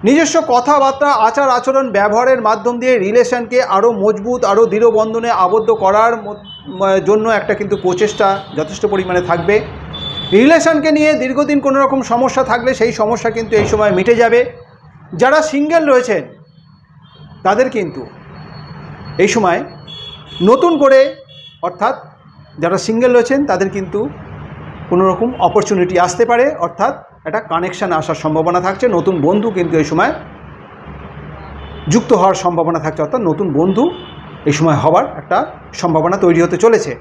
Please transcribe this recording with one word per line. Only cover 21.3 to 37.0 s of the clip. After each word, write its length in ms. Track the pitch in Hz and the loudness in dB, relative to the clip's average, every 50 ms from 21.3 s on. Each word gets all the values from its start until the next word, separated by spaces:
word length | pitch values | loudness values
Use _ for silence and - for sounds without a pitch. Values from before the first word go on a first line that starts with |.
| - - - - _ _ - | -20 -20 -20 -20 _ _ -8
অর্থাৎ 320 | 175 180 - 202 240 269 - - - - _ _ - - - - - - - | -8 -6 -4 -4 -4 -4 -4 -12 -20 -20 _ _ -20 -20 -20 -20 -20 -8 -4
যারা 200 | 151 170 180 180 | -2 -2 -2 -2
সিঙ্গেল 320 | - - 220 226 247 247 247 | -2 -2 -2 0 2 4 4
রয়েছেন 280 | 240 233 240 269 277 294 | 4 2 2 0 0 0
তাদের 220 | 285 202 180 196 190 | 0 0 -2 -2 -4
কিন্তু 300 | 190 202 190 170 156 202 226 294 - - - - - - - - - - - - - - - - | -4 -6 -8 -6 -6 -6 -6 -6 -8 -14 -18 -18 -16 -16 -16 -16 -18 -18 -18 -18 -16 -18 -6 -2
কোনো 160 | 180 175 190 190 | 0 2 2 2
রকম 200 | 180 180 220 240 254 - | 2 0 -2 -4 -2 0
অপরচুনিটি 540 | - 180 - 220 - - 208 190 180 175 180 175 | -2 2 2 2 0 2 0 0 0 0 2 2
আসতে 260 | 175 202 - - 233 | 2 2 2 0 0
পারে, 200 | 233 240 233 254 285 202 - | 2 2 2 2 0 0 -2
অর্থাৎ 340 | 170 170 - - 196 254 277 - - - - - _ | -6 -6 -4 -2 -2 -2 -2 -6 -14 -20 -20 -14 _
একটা 160 | 160 151 - | -6 -6 -6
কানেকশন 500 | - - 165 165 175 180 175 - 214 185 170 | -6 -2 -4 -2 -2 -4 -6 -6 -4 -2 -2
আসার 260 | 156 156 - 160 - - | -2 -2 -4 -6 -4 -2
সম্ভাবনা 380 | 175 156 160 160 175 175 180 | -2 0 0 0 0 0 0
থাকছে। 260 | 180 185 196 190 - 247 | 0 -2 -2 0 0 0
নতুন 260 | 208 170 156 185 190 165 139 | 0 2 0 0 0 2 2
বন্ধু 260 | 156 190 208 208 233 | 2 2 2 0 -2
কিন্তু 240 | 202 185 175 160 156 | -2 -2 -2 0 0
এই 80 | 160 151 | 0 0
সময় 280 | 151 165 160 196 254 320 - - - - - - - - - - - - - - 76 73 71 71 71 - - - - - - - - - - - - - - - - | 0 0 0 0 0 -2 -6 -10 -16 -20 -20 -20 -20 -20 -20 -20 -20 -20 -20 -20 -18 -18 -18 -18 -18 -18 -16 -16 -16 -16 -16 -16 -16 -16 -16 -16 -16 -16 -12 -6 0
যুক্ত 220 | 151 233 - - 254 | 0 0 2 2 2
হওয়ার 220 | 190 180 196 185 | 2 4 2 2
সম্ভাবনা 440 | 185 - 180 175 165 165 160 170 165 | 2 -2 -2 0 0 0 0 -2 -2
থাকছে, 220 | 135 156 156 160 156 | -4 -4 -4 -4 -4
অর্থাৎ 180 | 147 - 254 | -2 -2 -2
নতুন 280 | 226 170 151 147 202 185 139 | 0 0 -2 0 -2 -2 0
বন্ধু 320 | 139 165 185 190 208 269 349 359 - - - - - - - - - - | 0 2 2 2 2 0 0 -2 -6 -16 -18 -18 -18 -18 -18 -18 -6 -2
এই 60 | 147 143 | -2 0
সময় 260 | 147 156 165 151 127 101 | 2 2 2 2 2 2
হবার 220 | 151 165 185 262 277 - - | 2 2 2 0 0 -6 -14
একটা 200 | 147 - 180 190 170 - - - - - - | -6 -2 -2 -2 -2 -4 -8 -18 -20 -20 -14
সম্ভাবনা 440 | - - 175 160 160 156 175 185 | -6 -4 0 0 2 0 0 0
তৈরি 240 | 196 190 175 165 160 170 | 2 2 2 4 4 2
হতে 140 | 170 165 | 0 0
চলেছে। 360 | 185 214 233 226 214 - 143 123 113 | 2 4 4 4 4 0 -4 -10 -12